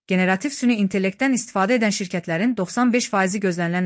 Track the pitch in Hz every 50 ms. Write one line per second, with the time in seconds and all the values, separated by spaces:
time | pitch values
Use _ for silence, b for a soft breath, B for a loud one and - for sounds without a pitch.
0 | _ - 185 185 185 180 190 185 - 294 285 - 254 240 240 208 202 190 - 196
1 | 190 190 190 - 262 269 262 220 - - - 196 190 202 254 240 226 208 202 -
2 | 196 180 - 175 - 175 165 170 214 254 240 - 185 - - 240 254 247 220 247
3 | - - 220 196 190 185 196 208 196 185 170 175 170 170 175 180 185